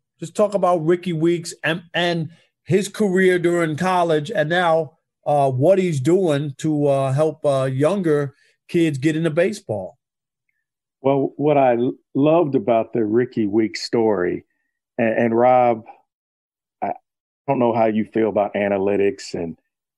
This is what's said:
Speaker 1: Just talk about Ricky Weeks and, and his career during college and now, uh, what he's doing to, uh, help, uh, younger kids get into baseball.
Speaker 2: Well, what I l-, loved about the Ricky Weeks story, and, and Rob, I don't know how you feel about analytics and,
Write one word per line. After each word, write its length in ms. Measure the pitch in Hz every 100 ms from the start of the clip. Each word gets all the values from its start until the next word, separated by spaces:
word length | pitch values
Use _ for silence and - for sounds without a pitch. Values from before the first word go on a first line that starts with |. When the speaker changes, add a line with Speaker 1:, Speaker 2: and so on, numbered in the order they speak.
| _ _
Speaker 1:
Just 160 | 165 -
talk 180 | 208
about 320 | 202 180 175 156
Ricky 280 | 175 180
Weeks 400 | 160 170 175 165 -
and, 200 | 147 170 -
and 360 | 160 175 170 156 - _ _
his 240 | - 185 196
career 520 | - 208 180 190 180
during 360 | 170 175 165 147
college 540 | 185 180 170 156 147
and 200 | 156 151
now, 480 | 175 175 160 151 - _ _ -
uh, 260 | 147 139
what 280 | 127 156 196
he's 200 | 185 143
doing 540 | 131 185 180 143 151 135
to, 300 | 160 147 147
uh, 240 | 139 135
help, 340 | 135 156 151 147
uh, 200 | 135 131
younger 680 | 131 147 202 170 147 143 - _ _ _
kids 300 | 175 165 135
get 180 | 156 156
into 140 | 165
baseball. 680 | 156 190 208 - 104 92 - _ _ _ _ _ _ _ _ _ _
Speaker 2:
Well, 320 | 135 139 135 -
what 220 | 143 143
I 180 | 131 120
l-, 180 | 123 - _ 131
loved 400 | 147 165 156 131
about 380 | 107 113 110
the 100 | 117
Ricky 440 | 107 113 123 - 104
Weeks 360 | 107 110 110
story, 640 | - 120 110 95 87 85 - _ _ _ _ -
and, 200 | 117 117
and 200 | 117 113
Rob, 460 | 123 127 123 113 107 - _ _ _ _ _ _ _ _
I 120 | - - _ _ _ _ -
don't 120 | 139
know 140 | 120
how 120 | 117 113
you 200 | 107 101
feel 240 | 113 110
about 240 | 98 101
analytics 800 | 101 101 101 98 101 98 98 -
and, 240 | 92 85 82 _ _ _